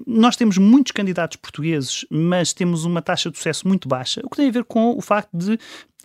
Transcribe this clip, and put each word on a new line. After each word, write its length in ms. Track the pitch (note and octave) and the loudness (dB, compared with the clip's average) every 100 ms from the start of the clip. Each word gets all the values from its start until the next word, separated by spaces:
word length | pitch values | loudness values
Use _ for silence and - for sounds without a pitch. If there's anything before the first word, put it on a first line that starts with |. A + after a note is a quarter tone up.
| - | -2
nós 280 | A3+ A#3 | 4 4
temos 220 | - A3+ F#3 | 4 2 4
muitos 360 | G3+ C4+ C4 | 6 6 4
candidatos 440 | - F#3+ F3 E3 - | 0 -2 -2 -4 -8
portugueses, 720 | - - D#3+ D3+ B2+ - - | -14 -6 -2 -2 -2 -8 -6
mas 440 | D#3 E3+ F3+ E3 | -2 0 0 -2
temos 320 | - F3+ E3 E3+ | -2 -2 0 -2
uma 160 | E3+ | -2
taxa 280 | D#3+ F3 E3+ | -2 -4 -4
de 60 | - | -6
sucesso 320 | E3 D3 F#3 | -6 -2 0
muito 180 | F#3+ C3 | -2 0
baixa, 360 | B2+ B2+ - | -4 -4 -8
o 60 | C4+ | -6
que 60 | - | -2
tem 100 | C#4 | 0
a 40 | |
ver 120 | A#3+ | 0
com 320 | A3+ A#3 A#3 A#3+ | -2 0 0 0
o 40 | |
facto 260 | - G#3 G3+ | 0 -2 -2
de 240 | E3+ F#3+ A3 - - - _ | -6 -2 -4 -6 -20 -20 _